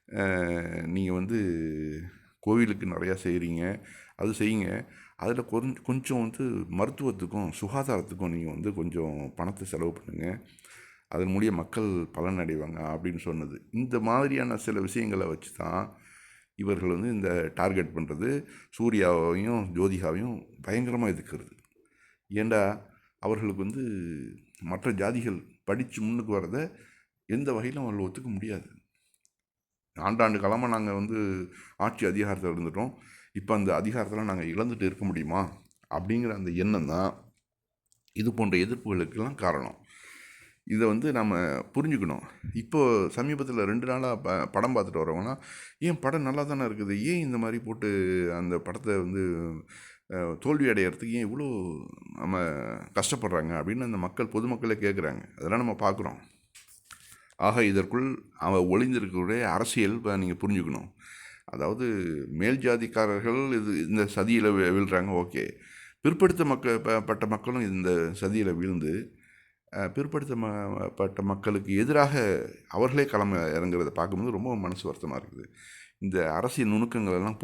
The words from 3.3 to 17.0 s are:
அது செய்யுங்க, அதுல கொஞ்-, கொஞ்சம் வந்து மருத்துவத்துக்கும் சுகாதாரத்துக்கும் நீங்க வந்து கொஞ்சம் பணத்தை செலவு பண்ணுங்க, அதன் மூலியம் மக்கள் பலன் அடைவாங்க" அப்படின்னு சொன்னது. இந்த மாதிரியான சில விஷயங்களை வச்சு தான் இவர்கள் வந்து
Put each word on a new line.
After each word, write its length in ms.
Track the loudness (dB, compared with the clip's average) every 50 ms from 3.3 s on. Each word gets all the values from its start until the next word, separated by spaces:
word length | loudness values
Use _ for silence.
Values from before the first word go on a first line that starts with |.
| 0 0 0 -2 -2 -2 -2 -2 -4 -6 -10 -16 -20 -20 -20 -20 _
அது 140 | -4 -4 -2
செய்யுங்க, 560 | -2 0 0 0 0 0 0 -2 -4 -6 -8 -10 -16 -20 -20 -20 _
அதுல 260 | -6 -2 -2 -2 -2
கொஞ்-, 400 | -2 -2 -2 -2 -2 -2 -6 -6
கொஞ்சம் 380 | -4 -2 -2 -2 -2 -2 0 0
வந்து 240 | 0 -2 -2 -4 -4 -2 -2 -4 -4 -4
மருத்துவத்துக்கும் 800 | 0 0 0 0 0 -2 -2 -2 -2 -2 -6 -4 -4 -4 -4 -4 -4 -6
சுகாதாரத்துக்கும் 680 | -6 -4 -2 -2 -2 0 0 -2 -2 -4 -6 -4 -4 -2
நீங்க 220 | -2 -2 -4 -4
வந்து 220 | -6 -4 -4 -4 -2
கொஞ்சம் 580 | -2 -4 -2 -2 -2 -4 -4 -4 -6 -8 -8 -6
பணத்தை 320 | -6 -6 -6 -6 -8 -8
செலவு 260 | -8 -4 -2 -2 -2 -4
பண்ணுங்க, 480 | -6 -10 -12 -8 -6 -6 -6 -6 -8 -10 -16 -20 -20 -20 -20 -20 -20 -20 -20 -20 _ _
அதன் 200 | _ -4 -2 0
மூலியம் 260 | 0 2 2 2 2 2
மக்கள் 540 | 0 -2 -4 -4 -2 0 0 0 0 -2 -2
பலன் 260 | -4 -4 -2 0 0
அடைவாங்க" 400 | 0 -2 -2 -2 -4 -4 -6 -6
அப்படின்னு 420 | -6 -6 -4 -4 -4 -4 -4 -4 -4
சொன்னது. 420 | -4 -4 -4 -4 -4 -6 -10 -12 -12 -6
இந்த 280 | -4 -4 -2 0 0 0
மாதிரியான 580 | 2 2 2 2 2 2 0 0 0 -2 -2
சில 220 | -2 -2 -2 -2 0
விஷயங்களை 480 | -2 -2 -2 -2 -2 0 -2 -2 -2
வச்சு 240 | -2 -4 -6 -8 -12 -10
தான் 400 | -8 -6 -4 -4 -4 -4 -6 -10 -18 -20 -20 -20 -20 -20 -20 -20 -20 _ _ _
இவர்கள் 340 | -6 -2 -2 0 2 2 2
வந்து 200 | 2 2